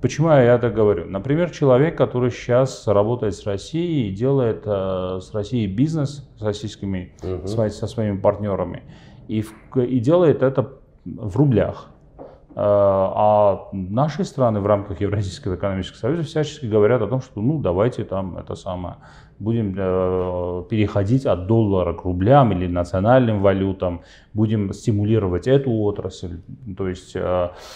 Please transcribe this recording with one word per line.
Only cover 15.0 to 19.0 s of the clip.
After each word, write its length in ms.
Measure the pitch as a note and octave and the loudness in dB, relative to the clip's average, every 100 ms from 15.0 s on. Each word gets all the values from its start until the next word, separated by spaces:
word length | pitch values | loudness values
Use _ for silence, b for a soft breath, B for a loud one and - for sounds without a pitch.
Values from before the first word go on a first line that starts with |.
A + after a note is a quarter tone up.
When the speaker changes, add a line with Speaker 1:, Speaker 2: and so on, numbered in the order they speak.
Speaker 1:
Евразийского 540 | G2+ G2 F#2+ - G#2 | -2 -2 -4 -6 -6
экономического 460 | F2+ G2+ F#2+ F#2 - | -4 -4 -4 -6 -6
союза 220 | A2+ E3+ | -4 -2
всячески 420 | D3+ D#3 D3+ - A2+ | -2 -2 -4 -6 -2
говорят 340 | G#2+ G#2 B2 | 2 4 4
о 40 | G2+ | 0
том, 140 | C3 | -4
что, 200 | - G#2 | -6 -4
ну, 200 | A2 D#3 | -2 0
давайте 420 | F#2+ F2 A#2 B2 | 0 2 0 0
там 340 | G#2+ F#2 F#2+ E2 | -6 -6 -6 -10
это 180 | E2+ F#2+ | -12 -12
самое, 400 | - F#2 F2 E2 | -8 -8 -10 -12